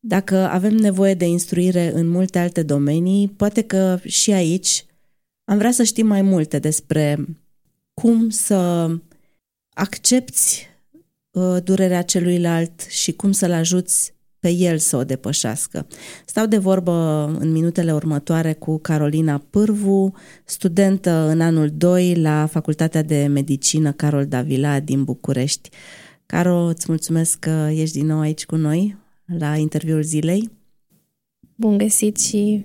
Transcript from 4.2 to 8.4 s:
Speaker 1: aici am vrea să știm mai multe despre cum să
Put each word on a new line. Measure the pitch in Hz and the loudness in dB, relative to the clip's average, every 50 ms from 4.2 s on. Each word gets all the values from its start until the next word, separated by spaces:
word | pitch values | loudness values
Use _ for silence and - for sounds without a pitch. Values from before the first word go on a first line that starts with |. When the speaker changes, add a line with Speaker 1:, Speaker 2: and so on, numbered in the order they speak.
| - - 208 | 0 2 2
Speaker 1:
aici | 190 180 160 170 190 - - - - - _ _ _ _ _ _ _ _ _ _ _ _ | 2 2 2 0 -2 -2 -2 -4 -4 -4 _ _ _ _ _ _ _ _ _ _ _ _
am | - 190 208 | -2 0 2
vrea | 208 240 | 2 2
să | 247 240 240 | 2 2 2
știm | 220 - - 226 | 0 2 0 2
mai | 220 208 196 196 | 2 4 4 4
multe | 196 190 175 156 156 - 143 | 4 4 2 0 0 -2 -2
despre | - 156 156 - - _ 151 151 151 147 147 147 143 - 160 _ _ _ _ _ _ _ _ _ _ _ _ | -2 -2 -2 -2 -4 _ 0 0 2 0 0 -2 -4 -8 -10 _ _ _ _ _ _ _ _ _ _ _ _
cum | - - 233 233 226 226 226 | -2 2 2 4 4 2 0
să | 214 - | -2 -4